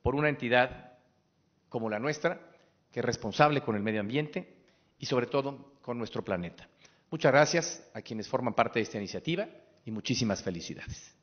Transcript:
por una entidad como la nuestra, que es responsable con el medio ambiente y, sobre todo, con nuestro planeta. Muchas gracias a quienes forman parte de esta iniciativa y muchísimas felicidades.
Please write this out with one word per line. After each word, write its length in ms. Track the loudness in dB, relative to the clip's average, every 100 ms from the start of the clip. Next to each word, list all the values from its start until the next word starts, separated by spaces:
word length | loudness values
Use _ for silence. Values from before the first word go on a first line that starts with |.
por 140 | 2 2
una 140 | 2
entidad 640 | 0 4 4 4 -2 -16 -20 _ _ _ _ _ _ _
como 220 | -4 -2
la 80 | -2
nuestra, 420 | -2 0 -2 -2 -12 -20 _ _ _
que 100 | -2
es 40 | -2
responsable 560 | -2 -4 4 6 6
con 140 | 0 -2
el 80 |
medio 160 | 0 -2
ambiente 560 | -2 -2 -2 -8 -10 -20 _ _ _ _
y, 40 | 0
sobre 220 | 0 2
todo, 480 | -2 -2 -8 -18 _
con 160 | -8 -6
nuestro 280 | -6 -6 -4
planeta. 420 | -4 -4 -12 -20 _ -20 _ _
Muchas 220 | 2 6
gracias 580 | 6 6 2 -2 -10 -14
a 80 | -14
quienes 260 | -10 -8 -4
forman 260 | -2 0
parte 260 | 2 2 2
de 40 |
esta 140 | -2 -4
iniciativa 500 | -6 -6 -4 -4 -4 -10 _ _ -10
y 60 |
muchísimas 520 | -6 -2 0 0 0
felicidades. 720 | -2 -6 -8 -10 -12 -14 -16 _